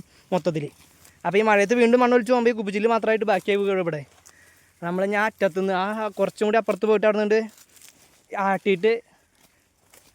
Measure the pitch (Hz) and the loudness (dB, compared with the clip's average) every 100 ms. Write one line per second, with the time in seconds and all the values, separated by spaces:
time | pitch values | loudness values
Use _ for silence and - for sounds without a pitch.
0 | - _ - 185 180 156 143 _ _ _ | -10 _ -6 -4 -2 -4 -8 _ _ _
1 | - _ 170 202 220 208 202 247 233 247 | -20 _ -2 0 2 2 2 2 4 4
2 | 247 247 214 247 233 220 202 202 226 226 | 4 2 2 0 0 -2 -4 -2 0 0
3 | 214 220 214 185 214 202 202 190 170 151 | 0 -2 0 -2 0 -2 0 -2 -2 -6
4 | 135 _ - _ _ _ _ - 170 185 | -12 _ -20 _ _ _ _ -12 -6 -4
5 | 196 208 220 - 196 175 190 185 196 220 | -2 0 -2 0 -2 0 -2 -2 -4 -6
6 | 214 196 190 - 214 226 214 196 220 214 | -8 -4 -4 -2 0 0 0 -2 2 2
7 | 214 208 208 220 220 - _ - - _ | 2 2 0 -2 -4 -14 _ -20 -20 _
8 | _ _ - 202 196 190 202 185 214 233 | _ _ -12 -4 -2 -2 0 0 0 -2
9 | _ _ _ _ _ _ _ _ _ - | _ _ _ _ _ _ _ _ _ -20
10 | _ | _